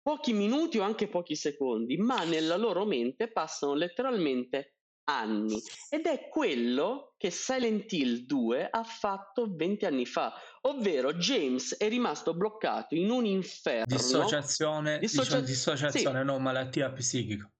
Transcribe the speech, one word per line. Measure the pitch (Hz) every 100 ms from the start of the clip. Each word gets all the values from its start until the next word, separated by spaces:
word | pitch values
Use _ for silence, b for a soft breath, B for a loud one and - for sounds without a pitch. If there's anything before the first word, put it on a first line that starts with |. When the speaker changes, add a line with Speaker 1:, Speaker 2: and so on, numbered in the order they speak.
Speaker 1:
pochi | - 302 254
minuti | 214 202 277 330 226
o |
anche | 196 220 208
pochi | 175 175 151
secondi, | 151 143 135 113 117 160
ma | 226 247 165
nella | 160 160 175
loro | 226 180 208
mente | 135 120 - 226
passano | 190 156 - 143
letteralmente | 143 175 - 262 226 156 127 123 135 139 _ _ _ -
anni. | 139 110 107 107 107 - B B
Ed | 311 330
è | 285 -
quello | 311 247 127 120 127 175 277 - _
che | 180
Silent | 175 - 262 233 214 -
Hill | 175 127 120 127
due | 143 113 127 175
ha | 226
fatto | 226 - 208 196 - - 226 165
venti | 170 202 196
anni | 135 123
fa, | - 123 B B B
ovvero | 269 285 202 143 127
James | 170 175 262 135 127 - -
è | 214
rimasto | 240 226 147 - 165
bloccato | 208 - 151 110 110 156
in | 196
un | 247 220
inferno. | 190 180 - 165 117 117
Speaker 2:
Dissociazione, | 131 127 131 143 151 143 - 156 151 151 151
Speaker 1:
Dissocia-, | 220 285 254 -
Speaker 2:
disso-, | 131 131 - 139
dissociazione, | 147 - 147 131
Speaker 1:
sì. | 135
Speaker 2:
no, | 135
malattia | 131 131 131 151 135
psichica. | 131 123 127 104 104 -